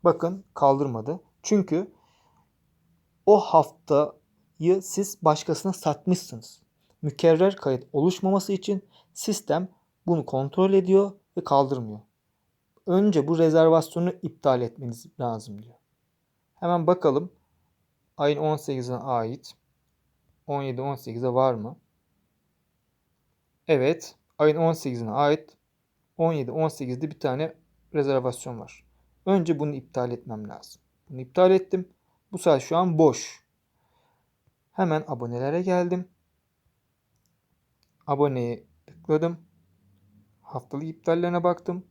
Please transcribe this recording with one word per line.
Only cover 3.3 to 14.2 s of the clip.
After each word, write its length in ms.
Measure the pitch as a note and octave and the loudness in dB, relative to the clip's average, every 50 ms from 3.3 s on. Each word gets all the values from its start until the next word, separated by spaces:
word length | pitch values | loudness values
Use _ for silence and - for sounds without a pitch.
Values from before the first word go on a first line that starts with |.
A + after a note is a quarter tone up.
| G#3 G3+ | 6 6
haftayı 1400 | - - - D#3+ D3+ - - _ _ - D3+ C#3 D3 - - _ _ _ _ _ _ _ _ _ D#3 E3+ F#3 G3 | 6 4 4 4 4 2 -4 _ _ 0 2 2 2 0 -4 _ _ _ _ _ _ _ _ _ 2 2 2 2
siz 360 | F#3 - - G3 G3+ - - _ | 0 -6 -4 -4 -4 -6 -6 _
başkasına 520 | - D#3 D3+ D3+ - - D#3+ - - F#3+ F3+ | 2 2 2 2 0 -4 -6 -4 -4 -6 -6
satmışsınız. 880 | - - D#3+ D3 D3 _ F#3 F#3 F3+ - - - A2+ - - - _ _ _ _ _ _ _ _ _ | -2 -2 -2 -2 -2 _ -2 -2 -2 -2 -12 -16 -18 -18 -20 -20 _ _ _ _ _ _ _ _ _
Mükerrer 540 | - D3+ C#3+ - - E3 E3 D#3+ F#3 G3 F#3+ | -8 -8 -6 2 4 4 6 6 4 2 0
kayıt 320 | F#3 - C#3+ C3 B2 - _ - | -2 -4 -2 -2 -2 -4 _ -2
oluşmaması 600 | D3 D3 F3+ F3+ - - F#3+ F#3+ G3 F#3+ - G3 | 0 2 2 0 0 0 0 0 0 0 -2 -6
için 320 | F#3 F#3+ - G3+ F#3+ - _ _ _ _ _ _ | -4 -2 -4 -4 -4 -6 _ _ _ _ _ _
sistem 560 | - - - G#3 G#3 - - D3+ E3 F#3 F#3 _ _ _ _ _ _ _ - | -10 -6 -6 -6 -6 -2 -2 -2 -2 -2 -6 _ _ _ _ _ _ _ -2
bunu 180 | E3+ D#3+ C#3 | 0 0 -2
kontrol 480 | - - C3 C3+ C#3 - - F#3 F#3+ G3 | -4 -4 -4 -4 -4 0 2 2 4 4
ediyor 380 | F#3+ F#3 F3+ F#3+ G3 G3 G3 G3 _ _ _ _ - | 2 4 4 4 4 4 2 -6 _ _ _ _ -10
ve 60 | - | -2
kaldırmıyor. 560 | - D3 C#3 C#3 C3 C#3 B2+ A#2 G#2+ G#2+ G#2 - _ _ _ _ _ _ _ _ _ _ _ _ _ _ _ _ - | 2 2 2 4 2 0 -6 -6 -10 -12 -14 -16 _ _ _ _ _ _ _ _ _ _ _ _ _ _ _ _ 0
"Önce 400 | F3+ F#3+ G3+ G#3+ F#3 D#3+ C#3 D3 | 2 4 4 4 4 2 2 2
bu 100 | E3+ D#3+ | 2 4
rezervasyonu 760 | E3 D#3+ D#3 E3 D#3+ E3 D#3+ E3 D#3+ D#3+ - F3 E3+ F3+ F3+ - | 4 4 6 6 6 6 6 4 2 0 -4 -4 -4 -4 -4 -6